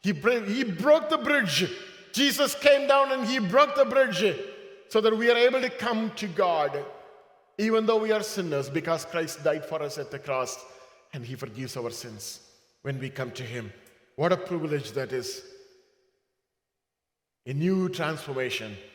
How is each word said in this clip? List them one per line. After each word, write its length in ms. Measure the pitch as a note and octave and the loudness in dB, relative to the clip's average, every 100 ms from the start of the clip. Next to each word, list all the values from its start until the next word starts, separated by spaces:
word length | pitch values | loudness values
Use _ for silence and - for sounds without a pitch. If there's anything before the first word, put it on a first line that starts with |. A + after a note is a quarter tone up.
He 100 | F#3+ | -2
bro-, 320 | E3 F#3 A#3+ | 0 0 0
he 200 | G3+ A3+ | 0 -2
broke 460 | B3 E3 B3 D#4 D#4 | -2 0 4 4 4
the 80 | D#4+ | -2
bridge. 540 | B3 D4 G3+ C#3+ F3+ - - - - | 2 2 2 0 0 -4 -14 -20 -10
Jesus 440 | - C#4 A#3 C#4 C#4 | 0 0 2 0 4
came 320 | C#4+ C#4 C#4 | 6 6 6
down 240 | C#4 C4+ | 4 6
and 140 | C4 A3+ | 0 -2
he 140 | B3+ | -2
broke 360 | F#3+ A#3 D4 C#4 | 2 4 4 4
the 100 | B3+ | 4
bridge 500 | B3+ C4 F3 G#3 D3 - - - - - | 4 2 2 0 0 -8 -14 -18 -20 -2
so 100 | A3 | 2
that 160 | A3 A3 | 2 4
we 140 | A#3+ | 4
are 60 | A#3 | 6
able 240 | A#3+ B3+ | 6 4
to 80 | B3 | -2
come 420 | - A3 A3 A3 - | -2 -2 -2 -2 -4
to 120 | G#3 | -6
God, 560 | E3 F#3 E3 D3 C#3 - - - - _ _ _ - | 0 2 2 0 -2 -8 -14 -20 -20 _ _ _ -4
even 280 | G#3+ A3 A3 | 2 2 4
though 120 | A3+ | 2
we 140 | A3 | 2
are 120 | G#3+ | 0
sinners, 460 | G#3 G3 F3 C#3+ C3 | 0 -4 -2 -2 -2
because 360 | D3+ D#3+ E3 - | -4 -2 -2 -2
Christ 380 | E3+ D#3+ - | -4 -4 -2
died 200 | D3+ D3+ | -2 -2
for 180 | - D#3+ | -4 -6
us 160 | D3 D3 | -6 -8
at 140 | C#3 | -10
the 80 | C#3 | -10
cross 380 | C#3+ C3 B2 - - - - _ _ | -6 -4 -4 -8 -16 -20 -20 _ _
and 100 | D3 | -14
he 120 | A#2 C3 | -12 -12
forgives 420 | C3 A2 C3 C3+ | -12 -10 -10 -8
our 120 | A#2 | -8
sins 520 | A#2 A#2+ G#2+ - - _ _ _ _ | -8 -14 -14 -14 -16 _ _ _ _
when 180 | C#3 C3+ | -10 -8
we 100 | C3 | -8
come 220 | C#3 B2+ | -8 -10
to 120 | G#2+ | -8
him. 280 | A#2+ B2 A2 - _ _ _ - | -10 -10 -12 -16 _ _ _ -4
What 180 | D#3+ | 0
a 40 | F3+ | 0
privilege 540 | - F3 D3+ D3 B2 | -2 -4 -2 -4 -4
that 220 | A#2+ C3 | -6 -4
is! 300 | B2+ - - - - - _ _ _ _ _ _ _ _ _ _ _ _ _ _ _ _ _ - | -4 -6 -10 -14 -20 -20 _ _ _ _ _ _ _ _ _ _ _ _ _ _ _ _ _ -8
A 80 | |
new 340 | C#3 E3+ F#3 F#3 | -2 2 2 0
transformation 880 | F3+ D#3 D#3 - C3 B2+ - A2 G2 - | -2 -4 -4 -6 -4 -4 -4 -8 -14 -18